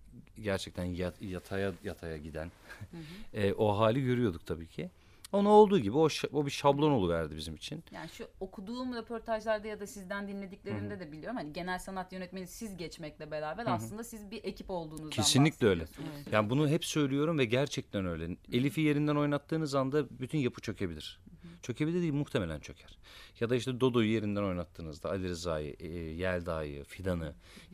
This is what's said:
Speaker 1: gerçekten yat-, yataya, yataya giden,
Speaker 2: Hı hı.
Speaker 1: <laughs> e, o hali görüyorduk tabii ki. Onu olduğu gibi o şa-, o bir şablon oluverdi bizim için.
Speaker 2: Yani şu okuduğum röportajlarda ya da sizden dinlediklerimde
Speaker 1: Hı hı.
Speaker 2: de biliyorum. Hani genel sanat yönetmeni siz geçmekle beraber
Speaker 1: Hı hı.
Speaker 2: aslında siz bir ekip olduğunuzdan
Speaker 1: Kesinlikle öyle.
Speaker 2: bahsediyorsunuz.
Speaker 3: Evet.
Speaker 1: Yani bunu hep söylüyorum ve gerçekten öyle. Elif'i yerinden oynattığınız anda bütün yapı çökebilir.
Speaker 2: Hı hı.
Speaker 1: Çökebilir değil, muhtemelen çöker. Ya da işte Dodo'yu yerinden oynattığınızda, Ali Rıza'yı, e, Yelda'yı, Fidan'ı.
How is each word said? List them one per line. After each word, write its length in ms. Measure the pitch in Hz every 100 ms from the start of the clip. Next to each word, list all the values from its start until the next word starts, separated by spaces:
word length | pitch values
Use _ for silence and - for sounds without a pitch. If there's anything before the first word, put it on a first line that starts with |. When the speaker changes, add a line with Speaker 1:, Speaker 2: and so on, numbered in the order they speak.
| - 120 - -
Speaker 1:
gerçekten 420 | 107 95 - 85
yat-, 380 | 90 87 90 -
yataya, 500 | 95 90 - 98 98 85
yataya 320 | 98 85 85 80
giden, 340 | 78 76 82 - - - -
Speaker 2:
Hı 60 | 170
hı. 440 | 156 185 - 110
Speaker 1:
<laughs> 0 |
e, 120 | 98
o 240 | - 107 101
hali 260 | 110 123
görüyorduk 420 | 131 123 117 82 -
tabii 200 | 82 82
ki. 220 | - 180 - - - -
Onu 160 | 202 202
olduğu 300 | 214 214 196
gibi 180 | 101 131
o 100 | 160
şa-, 200 | - -
o 140 | 143 139
bir 40 |
şablon 400 | - 143 139 151
oluverdi 460 | 135 90 82 80 78
bizim 180 | 78
için. 300 | 76 - - -
Speaker 2:
Yani 160 | 190 160
şu 200 | - 226 -
okuduğum 540 | 190 - 190 247 254
röportajlarda 760 | 240 226 226 226 220 214 214 214
ya 120 | 214
da 60 | 202
sizden 420 | 202 185 202 202
dinlediklerimde 640 | 202 196 202 - 202 202
Speaker 1:
Hı 20 | 202
hı. 40 |
Speaker 2:
de 120 | 160
biliyorum. 240 | 156 160 247
Hani 160 | 151
genel 260 | 151 175 180
sanat 340 | - 190 180
yönetmeni 340 | 185 180 190 180
siz 300 | - 226 180
geçmekle 540 | 165 - 156 - 151
beraber 340 | 151 151 170
Speaker 1:
Hı 40 | 233
hı. 40 |
Speaker 2:
aslında 320 | 110 113 214
siz 260 | 226 220 202
bir 140 | 214
ekip 260 | 185 - -
olduğunuzdan 400 | 180 160 156 156
Speaker 1:
Kesinlikle 560 | 143 - - 151 - 113
öyle. 140 | 87
Speaker 2:
bahsediyorsunuz. 340 | 80 - 160 147
Speaker 3:
Evet. 80 | -
Speaker 1:
Yani 180 | 110 104
bunu 180 | 131 151
hep 160 | 165
söylüyorum 540 | - 160 143 139 151 160
ve 60 |
gerçekten 640 | 120 123 147 - - 104 92
öyle. 300 | 82 85 92 -
Elif'i 280 | 123 139 147
yerinden 360 | 151 147 151 147
oynattığınız 580 | 147 143 - 160 156
anda 460 | 139 131 147 131 123
bütün 180 | 127 156
yapı 220 | 123 -
çökebilir. 600 | - 101 95 78 - - - -
Speaker 2:
Hı 60 | -
hı. 20 | -
Speaker 1:
Çökebilir 380 | - 120 151 175
değil, 100 | 170
muhtemelen 480 | 143 143 131 85 76
çöker. 380 | - - - - - - - -
Ya 100 | 113
da 60 | 123
işte 240 | 117 123
Dodo'yu 300 | 131 120 107
yerinden 300 | 110 104 101
oynattığınızda, 680 | 101 87 85 - 82 73 82
Ali 180 | 95 92
Rıza'yı, 480 | 87 87 78 76 -
e, 100 | 85 87
Yelda'yı, 840 | 80 80 92 90 87 80 76 71
Fidan'ı. 500 | 69 - 92 87 78 - - - -